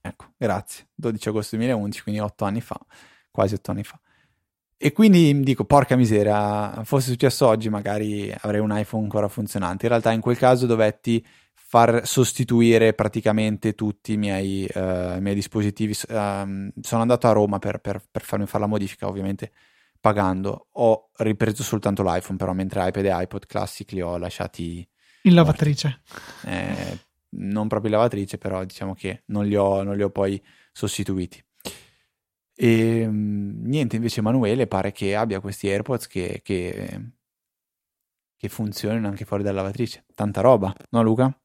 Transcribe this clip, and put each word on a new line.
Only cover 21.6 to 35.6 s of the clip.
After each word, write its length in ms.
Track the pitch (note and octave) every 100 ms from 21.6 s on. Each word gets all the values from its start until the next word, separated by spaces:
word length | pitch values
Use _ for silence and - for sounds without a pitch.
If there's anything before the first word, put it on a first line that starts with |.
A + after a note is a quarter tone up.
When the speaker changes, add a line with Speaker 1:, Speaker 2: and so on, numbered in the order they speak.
Speaker 1:
soltanto 400 | B2 A2 G#2 G2
l'iPhone, 340 | F#2 F2 - F#2+
però, 160 | F#2
mentre 340 | F#2 F#2+ G2 F#2
iPad 180 | G2 G2
e 160 | F2+
iPod 220 | F#2 G2+ -
Classic 420 | G#2 G2 - G2+
li 100 | F#2+
ho 160 | F2 F2
lasciati 580 | F2 - F#2 - E2+ E2+
Speaker 2:
In 100 | F2 _ _ _
Speaker 1:
morti. 100 | F#3+
Speaker 2:
lavatrice. 680 | F3 D#3 D#3 D3+ C#3+ D3 B2+ _ - - -
Speaker 1:
Eh, 560 | - F#2 F#2 F2+ F2+ F2+ _ _ _ F#2
non 300 | F#2+ G#2+ G#2+
proprio 220 | G#2+ G#2+
in 60 | G#2+
lavatrice, 400 | A#2 G2+ G2 -
però 260 | G2 F#2+
diciamo 300 | F#2+ - G2
che 300 | F#2+ F#2+ - -
non 180 | G#2 G2+
li 100 | G2+
ho, 260 | G2 G2
non 120 | G2 G2+
li 80 |
ho 60 | G2+
poi 280 | G2 G2 G2 _ _ _
sostituiti. 720 | - G2 - G2 F#2+ F2+ - _ _ - - _ _ _ _ _ _ _ -
E, 480 | A#2 A2+ A2+ A2+ A2
mm, 600 | G#2+ G#2 G#2 G2+ A2 A2+
niente, 280 | D3 A#2+ A2+
invece 220 | A#2 -
Emanuele 460 | G#2+ C3 G#2+ B2 A#2+
pare 240 | F#2+ G2
che 220 | - G2 G#2
abbia 240 | A2+ F#2+
questi 260 | G2 F#2+